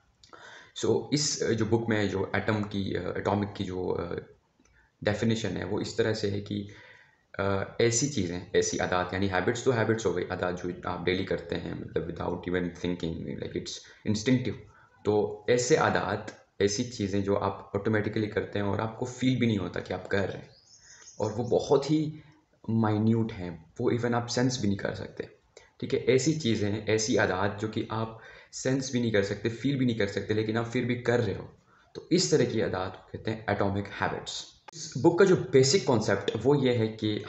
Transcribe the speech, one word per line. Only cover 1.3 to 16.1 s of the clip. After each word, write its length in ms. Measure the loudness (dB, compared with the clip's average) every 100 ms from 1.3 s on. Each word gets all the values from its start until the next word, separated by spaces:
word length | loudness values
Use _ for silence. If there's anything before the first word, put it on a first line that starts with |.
| -2
uh, 60 | 0
जो 160 | 0 2
book 240 | 0 2
में 200 | 0 0
जो 220 | -2 -2 -2
atom 280 | 0 -2
की, 320 | -2 -4 -4 -4
uh, 220 | -4 -2
atomic 360 | 0 0 0
की 100 | -4
जो, 340 | -6 -4 -2 -2
uh, 200 | -4 -8 -10 -18 _ _ _ _ _ _
डेफिनेशन 460 | -2 0 2 0 -2
है 160 | -4 -4
वो 160 | -4
इस 160 | -2 0
तरह 160 | 0
से 160 | 0 -2
है 120 | -4
कि, 280 | -4 -6 -8 -14 -20 -20 _ _ _ -4
uh, 240 | 0 0 -2 2
ऐसी 280 | 2 4 0
चीज़ें, 420 | 0 -2 -4 0 2
ऐसी 220 | 2 0
आदत, 360 | 0 0 0
यानी 140 | 0 0
habits 380 | 2 0 0 2
तो 60 |
habits 340 | 2 2 2 0
हो 80 |
गई, 100 | -2 -2
आदत 300 | -2 -2 -2 -6
जो 240 | -6 -6
आप 140 | -2
daily 220 | 0 0 0
करते 300 | -4 -4 -6
हैं, 260 | -6 -8
मतलब 340 | -6 -4 -4 -4
without 260 | -4 -4 -2
even 200 | 0 -2 -2
thinking, 600 | -4 -2 -4 -4 -6 -8
like 140 | -6 -6
it's 160 | -6 -10 -16 -6 -2
instinctive। 460 | 0 2 2 0 -6 -12 -20 _ _ 2
तो 400 | 4 2 0 2
ऐसे 260 | 2 4 4
आदत, 720 | 4 2 0